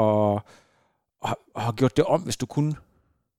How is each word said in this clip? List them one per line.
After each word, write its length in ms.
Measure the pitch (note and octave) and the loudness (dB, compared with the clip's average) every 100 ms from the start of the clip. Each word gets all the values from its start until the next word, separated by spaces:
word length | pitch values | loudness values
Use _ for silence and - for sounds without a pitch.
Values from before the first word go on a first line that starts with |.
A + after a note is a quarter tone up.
at, 380 | A2 G#2+ G#2 G2+ - - _ _ _ _ _ _ - | 2 4 2 0 -6 -20 _ _ _ _ _ _ -8
at, 80 | - _ - | -8 _ -6
at 60 | A2+ | -4
have 100 | A2 | 0
gjort 160 | C3 - | 0 2
det 80 | - | 0
om, 60 | D#3 | 0
hvis 120 | F3+ - | -2 -8
du 40 | B2+ | -6
kunne? 280 | - D3+ D3 _ _ _ _ _ | -2 -2 -4 _ _ _ _ _